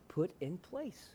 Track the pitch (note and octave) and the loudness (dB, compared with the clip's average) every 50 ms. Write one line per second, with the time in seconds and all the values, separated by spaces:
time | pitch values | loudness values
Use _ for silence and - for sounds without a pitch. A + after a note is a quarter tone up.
0 | - - - D3+ D#3+ F3+ - - C3+ C#3 F3 F#3 - - - C4+ D#4 A#3+ D3+ - | -8 0 4 4 4 4 2 -2 -2 -2 -2 -4 -6 -4 -4 -2 -2 -2 -6 -8
1 | - - - | -14 -18 -18